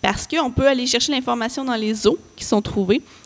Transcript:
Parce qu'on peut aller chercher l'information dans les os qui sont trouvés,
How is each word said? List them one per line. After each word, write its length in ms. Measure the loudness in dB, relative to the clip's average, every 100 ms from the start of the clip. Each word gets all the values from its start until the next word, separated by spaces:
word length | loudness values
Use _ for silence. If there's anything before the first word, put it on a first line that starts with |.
Parce 240 | -2 -2 -2
qu'on 240 | 0 0
peut 180 | 2 2
aller 200 | 2 0
chercher 240 | 0 0
l'information 520 | -2 0 -2 -2 -4 -4
dans 100 | -2
les 320 | -2 2 2
os 80 | 0 -6 -12
qui 100 | 0
sont 160 | 0
trouvés, 400 | 0 -2 2 0 0 -20